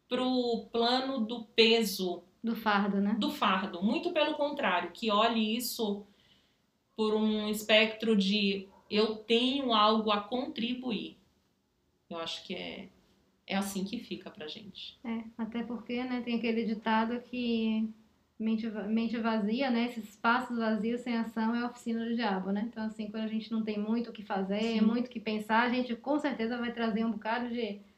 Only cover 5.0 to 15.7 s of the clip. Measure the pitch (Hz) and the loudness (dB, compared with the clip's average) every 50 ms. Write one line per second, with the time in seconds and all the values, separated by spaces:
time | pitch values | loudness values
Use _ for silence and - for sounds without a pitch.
5 | 233 220 208 208 233 233 240 226 220 214 220 247 233 - - - 226 202 202 202 | -2 2 4 4 4 4 4 2 2 2 0 -2 -4 -4 -4 -2 -2 -2 -2 -4
6 | - - _ _ _ _ _ _ _ _ _ _ _ _ _ _ _ _ _ - | -6 -12 _ _ _ _ _ _ _ _ _ _ _ _ _ _ _ _ _ -2
7 | 220 214 214 220 214 214 214 214 208 214 214 214 - - 220 214 220 220 - - | 0 2 2 2 2 2 2 0 0 -2 -4 -2 2 6 6 6 6 4 2 0
8 | 233 226 220 202 190 196 208 208 202 196 196 196 - - - - - - 208 208 | 0 2 4 4 4 4 4 4 4 2 0 0 -4 -10 -16 -20 -10 -2 2 2
9 | 220 226 214 214 - - 226 233 247 262 269 285 269 247 226 214 208 214 220 220 | 2 2 0 -2 0 2 2 2 4 2 0 0 0 2 4 4 6 6 4 4
10 | 208 214 208 202 - - 254 247 269 - - - 226 240 247 254 254 247 208 175 | 2 2 0 0 -2 -4 -4 -4 -4 -4 -4 -4 -4 -4 -4 -4 -4 -4 -4 -4
11 | 160 - - - _ _ _ _ _ _ _ _ _ _ _ _ _ _ _ _ | -6 -8 -12 -18 _ _ _ _ _ _ _ _ _ _ _ _ _ _ _ _
12 | _ - 170 165 165 165 - - - - 180 180 180 170 160 - - - - _ | _ -12 -10 -8 -8 -8 -8 -10 -10 -10 -8 -8 -8 -10 -10 -12 -14 -16 -20 _
13 | _ _ _ _ _ _ _ _ _ - 196 196 202 202 - 190 185 196 240 - | _ _ _ _ _ _ _ _ _ -4 -2 -2 -2 -2 -2 -4 -4 -4 -6 -8
14 | - - 175 165 - 165 - - 156 156 - - - 190 - - - - - _ | -8 -8 -10 -10 -10 -12 -14 -12 -12 -12 -12 -14 -16 -16 -16 -16 -16 -16 -16 _
15 | - 233 226 226 226 226 - - 226 220 - 247 220 233 | -8 -8 -6 -6 -8 -10 -10 -8 -8 -6 -4 -6 -6 -6